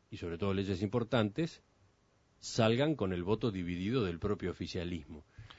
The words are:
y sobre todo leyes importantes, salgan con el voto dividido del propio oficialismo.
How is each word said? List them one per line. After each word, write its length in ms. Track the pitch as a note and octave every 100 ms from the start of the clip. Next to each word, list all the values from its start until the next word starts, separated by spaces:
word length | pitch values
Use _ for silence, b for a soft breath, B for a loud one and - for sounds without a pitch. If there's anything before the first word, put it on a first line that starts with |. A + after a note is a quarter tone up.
| -
y 80 | G2+
sobre 220 | F2 E2
todo 160 | G2+ F#2+
leyes 260 | G2 F#2
importantes, 800 | G2+ A#2+ A2+ B2 G#2+ G#2 E3 - _ _ _ _ _ _ _ _
salgan 540 | - - A2+ A#2+ D3
con 180 | D3+ F#2+
el 120 | F2+
voto 260 | F2 A2 B2
dividido 540 | F#2+ F2 F2 F#2+ C3
del 160 | F#2+ E2+
propio 320 | G2+ G2+ F2+
oficialismo. 720 | D#2+ F2 F#2 F2 F2 D2+ D#2 - b b